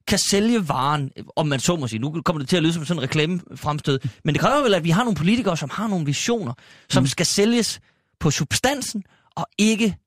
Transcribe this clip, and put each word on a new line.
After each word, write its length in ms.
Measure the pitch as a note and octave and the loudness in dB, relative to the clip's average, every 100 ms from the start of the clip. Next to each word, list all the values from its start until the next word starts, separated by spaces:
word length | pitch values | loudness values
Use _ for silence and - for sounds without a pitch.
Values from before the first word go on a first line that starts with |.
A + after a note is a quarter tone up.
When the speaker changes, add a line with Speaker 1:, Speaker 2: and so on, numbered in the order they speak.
| - | -4
Speaker 1:
kan 100 | G3 | -2
sælge 520 | - G3 A3 A#3 D#3+ | 2 2 4 2 0
varen, 420 | C3 C3+ D3+ C3+ - G#2+ - | 0 0 0 -2 -8 -8 -2
om 120 | D#3 | 0
man 120 | C3+ | 0
så 160 | - F3 | 0 0
må 120 | B2 | -2
sige. 120 | A2 | -4
Nu 220 | C3+ D#3+ | -4 -2
kommer 180 | - D#3+ | -2 -2
det 100 | C3 | 0
til 80 | F3+ | 2
at 60 | |
lyde 100 | D#3+ | 2
som 120 | E3+ D3+ | 0 -2
sådan 140 | E3+ | -4
en 40 | |
reklamefremstød, 960 | C3 D#3 D#3 F3+ - - D3+ D3 - C3+ B2 - | -2 0 0 -2 -6 -8 -4 -2 -2 -2 -2 -4
men 120 | - D3 | -2 0
det 60 | |
kræver 220 | F3 C#4+ | 2 2
vel, 100 | C4 | 4
at 100 | F#3 | 2
vi 60 | E3 | 2
har 140 | E3+ | 2
nogle 120 | A#3+ D#3 | 2 0
politikere, 420 | E3 A#3+ G3+ E3 | 2 2 0 -2
som 120 | C#3 | -4
har 140 | - A3 | -6 -2
nogle 180 | F#3 C#3+ | -2 -2
visioner, 480 | C3+ - A#3 C#3+ A#2+ - - - | -2 -2 -2 -4 -10 -16 -20 -2
som 140 | - | 0
Speaker 2:
Mm. 40 | C3+ | 2
Speaker 1:
skal 180 | - E3+ | 0 0
sælges 540 | - G#3 A#3+ G#3 - _ _ _ - | 2 4 2 0 -4 _ _ _ -4
på 120 | D#3 | -2
substansen 720 | - D3+ - B3+ C#4+ - G#3 - _ _ - | 0 -2 0 0 -2 -4 -8 -10 _ _ -10
og 120 | E3+ - | -6 0
ikke 380 | G#3+ A3 A3 - | 2 4 0 -2